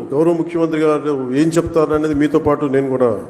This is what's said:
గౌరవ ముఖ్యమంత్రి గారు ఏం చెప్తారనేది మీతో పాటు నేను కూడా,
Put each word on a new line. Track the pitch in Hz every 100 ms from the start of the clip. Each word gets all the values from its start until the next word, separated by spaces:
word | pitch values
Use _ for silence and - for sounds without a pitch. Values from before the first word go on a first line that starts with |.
| 117
గౌరవ | 135 165
ముఖ్యమంత్రి | 165 160 170 165 156
గారు | 156 147 143 139 127 135
ఏం | 160
చెప్తారనేది | 165 127 160 151 151 156
మీతో | 143 147 156
పాటు | 156 143 147
నేను | 135 139
కూడా, | 127 123 98 90